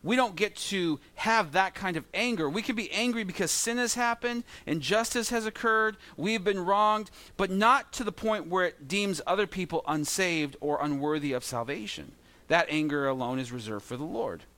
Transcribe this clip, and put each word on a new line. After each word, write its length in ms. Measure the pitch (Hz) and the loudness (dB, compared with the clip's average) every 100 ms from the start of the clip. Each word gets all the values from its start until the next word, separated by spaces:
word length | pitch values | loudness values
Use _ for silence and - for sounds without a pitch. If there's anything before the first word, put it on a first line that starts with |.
we 140 | 151 254 | 2 2
don't 200 | 247 175 | 2 0
get 200 | 202 - | -4 -2
to 440 | - 196 170 147 - - | -4 -2 0 -2 -6 -6
have 360 | 214 226 175 | 2 2 2
that 200 | 156 190 | 2 0
kind 240 | - 190 165 | 0 -4 -4
of 80 | 127 | -4
anger. 360 | 170 240 220 151 | -4 -2 0 0
We 120 | 175 | -2
can 140 | 220 226 | -2 -4
be 160 | 196 | -2
angry 320 | 185 240 233 | -2 0 0
because 280 | 202 170 175 | -4 -2 0
sin 260 | - - 240 | 0 0 0
has 160 | 240 240 | 0 0
happened, 480 | 240 233 240 240 233 - - | 0 0 -4 -4 -8 -12 -4
injustice 640 | 160 135 208 233 240 220 | -2 2 2 2 -2 0
has 140 | 240 220 | -2 -2
occurred, 520 | - 233 220 220 208 - - | -2 2 4 2 -2 -16 -4
we've 280 | 185 220 | 0 2
been 200 | 190 196 | 2 0
wronged, 460 | 175 202 214 214 208 - - - | 2 4 6 4 -2 -14 -20 -2
but 140 | 190 | 0
not 420 | 190 220 269 - | 4 6 6 2
to 100 | - | -6
the 80 | 220 | -6
point 360 | - 220 214 160 | -2 -2 -2 0
where 180 | 185 180 | 2 2
it 220 | - 135 | -2 -2
deems 340 | 190 202 170 - | 0 2 0 0
other 220 | 185 208 | 0 0
people 360 | 185 180 165 - | -2 -2 -2 0
unsaved 680 | 156 147 - 185 165 147 131 | -2 0 0 2 2 -2 -2
or 180 | 143 147 | -2 0
unworthy 520 | 147 143 147 151 143 | 0 0 0 0 0
of 100 | 123 | -2
salvation. 680 | - 123 117 143 151 - 69 - - - - | -2 -4 -4 -6 -6 -10 -12 -18 -20 -20 2
That 200 | 165 165 | 2 4
anger 380 | 151 156 143 139 | 0 0 0 0
alone 320 | 131 123 131 | 0 -2 -2
is 120 | 123 | -4
reserved 340 | 123 107 104 - | -8 -6 -8 -8
for 120 | 123 | -10
the 80 | 156 | -6
Lord. 380 | 185 226 85 - | -4 -4 -6 -14